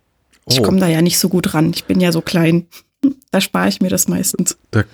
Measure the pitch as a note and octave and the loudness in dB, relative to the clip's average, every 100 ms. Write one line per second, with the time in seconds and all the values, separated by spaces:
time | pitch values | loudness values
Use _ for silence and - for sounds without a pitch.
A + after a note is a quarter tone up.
0 | _ _ _ _ - C3 G#2 F#3+ F3+ D#3+ | _ _ _ _ -4 0 2 2 2 2
1 | F3 - F#3+ F3+ - D#3+ E3 E3+ - F#3 | 0 0 0 0 0 0 0 -2 -2 0
2 | F3+ E3 - F3 E3 E3+ - - _ _ | 0 0 -2 0 2 2 -2 -16 _ _
3 | C4+ - _ F#3 - F#3 F#3 - F#3 F#3 | -2 -2 _ -4 -2 -2 -2 0 -2 -2
4 | - F3+ F#3+ - E3+ - _ A2 - | -2 -2 -2 -4 -4 -6 _ -2 -2